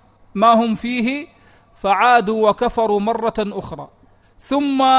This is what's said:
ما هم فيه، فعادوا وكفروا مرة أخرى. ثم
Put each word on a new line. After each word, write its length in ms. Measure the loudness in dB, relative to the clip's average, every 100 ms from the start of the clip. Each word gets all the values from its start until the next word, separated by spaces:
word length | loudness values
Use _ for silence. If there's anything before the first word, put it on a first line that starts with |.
| _ _ _
ما 200 | 0 4
هم 200 | 4 2
فيه، 520 | -4 -4 -4 -4 -4 -10 _ _ _ _ _
فعادوا 680 | -2 2 4 4 2 0 2
وكفروا 500 | 2 -2 0 0 0
مرة 340 | -2 -2 -4 -4
أخرى. 500 | -6 -8 -12 -14 -18 _ _ _ _ _
ثم 440 | -4 -2 0 0 2